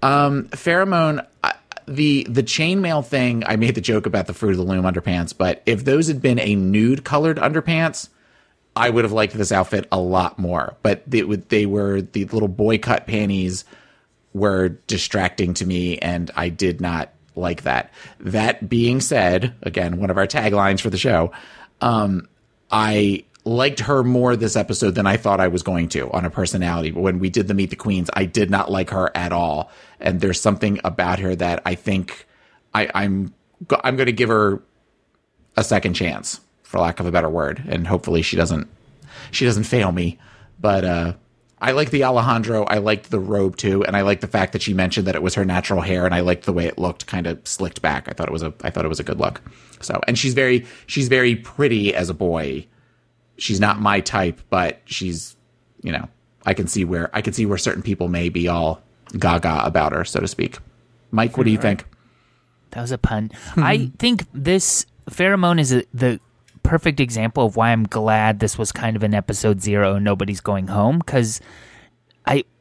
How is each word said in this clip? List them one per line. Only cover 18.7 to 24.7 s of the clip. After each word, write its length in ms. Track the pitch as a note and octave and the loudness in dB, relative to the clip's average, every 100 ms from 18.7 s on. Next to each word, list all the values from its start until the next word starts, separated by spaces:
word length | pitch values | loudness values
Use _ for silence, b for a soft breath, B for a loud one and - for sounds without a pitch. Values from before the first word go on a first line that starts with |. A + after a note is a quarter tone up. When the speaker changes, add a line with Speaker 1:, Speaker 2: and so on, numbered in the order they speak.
| A#2 A#2 B2+ | 0 2 0
Speaker 1:
said, 540 | C3 C3+ F#2 F2+ A#2+ - | 0 0 2 2 0 -6
again, 360 | - F2 F2 F2 | -8 -4 -2 -2
one 120 | G2 | -2
of 80 | F#2 | 0
our 80 | F#2+ | 0
taglines 540 | D3+ A2 G2+ G2 G2 | 0 0 2 2 2
for 100 | A#2 | -2
the 80 | F#2 | -2
show, 340 | C3 F#2+ E2+ B B B B _ | 0 2 0 B B B B _
um, 480 | B2 A#2 G#2 F#2+ - _ _ _ _ | 0 0 0 -2 -6 _ _ _ _
I 540 | G#2+ G#2+ G#2+ G#2 G2 - _ | 0 2 2 2 0 -6 _
liked 360 | - A#2 C3+ C#3 | -2 0 0 0
her 220 | A#2+ C#3+ | 0 2
more 320 | B2 B2+ B2 A#2+ | 4 4 2 2
this 200 | A2 A2 | 0 0
episode 380 | G#2 | -2